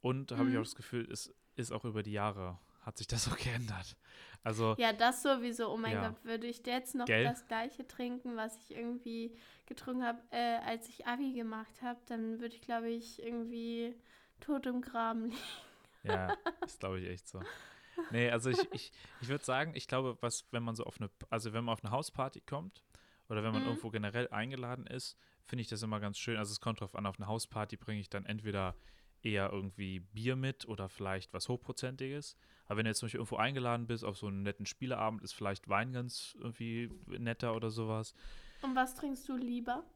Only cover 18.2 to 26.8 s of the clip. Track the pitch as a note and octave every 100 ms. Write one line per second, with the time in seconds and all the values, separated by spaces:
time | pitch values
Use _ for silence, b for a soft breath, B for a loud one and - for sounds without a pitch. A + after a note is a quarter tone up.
18.2 | A#2+ A#2 B2 G#3+ G4 - - B B B
19.2 | A#2 C#3+ - C3 D#3 D3+ - C3 C3 A#2
20.2 | A#2+ - - A#2+ A#2 A2+ A#2 - G#2 _
21.2 | - A2+ A2+ G#2+ A#2 A2+ G#2+ B2 D#3 -
22.2 | C3+ - - C#3+ F3+ - _ B B B
23.2 | B G#2+ A2 A2 - A2 A#2 G#2+ G#2 A2+
24.2 | B2 G#2+ A#2+ C3+ B2 B2+ B2 B2+ - -
25.2 | b b - B2+ A2 G#2+ A2 G#2+ G#2 G2
26.2 | - A2+ G#2 G#2 - A2